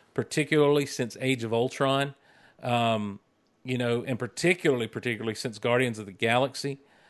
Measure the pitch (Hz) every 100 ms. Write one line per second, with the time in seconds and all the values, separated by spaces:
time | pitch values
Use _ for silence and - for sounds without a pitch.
0 | _ - - - 147 156 143 147 139 -
1 | 120 - 131 131 113 117 127 - 139 135
2 | 139 - _ _ _ _ 123 120 117 110
3 | 104 101 _ _ _ _ 131 123 120 120
4 | 120 123 120 - 170 185 165 127 113 123
5 | 123 110 113 107 131 104 123 123 127 110
6 | 101 92 113 120 139 139 139 135 _ _
7 | _